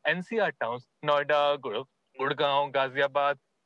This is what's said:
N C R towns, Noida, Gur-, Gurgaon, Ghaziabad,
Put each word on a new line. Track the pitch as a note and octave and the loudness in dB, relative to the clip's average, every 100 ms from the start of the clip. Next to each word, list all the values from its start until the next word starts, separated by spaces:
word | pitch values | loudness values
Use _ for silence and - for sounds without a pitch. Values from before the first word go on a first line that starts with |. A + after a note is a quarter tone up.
| - | -2
N | E3+ | -2
C | F#3 A3+ | -2 -2
R | F#3+ - | -2 -2
towns, | A2+ A#2+ - _ | -6 -6 -10 _
Noida, | D3+ D3 C#3 D3 D3 C#3+ | 0 0 2 2 2 0
Gur-, | C3 G#2+ C3 _ _ - | -4 -6 -8 _ _ -6
Gurgaon, | C3+ C#3+ C#3+ C#3 C#3+ | -4 0 0 0 0
Ghaziabad, | C#3 C3+ C3 C#3 C#3 C#3+ C#3 _ _ | 0 -2 0 0 2 0 -2 _ _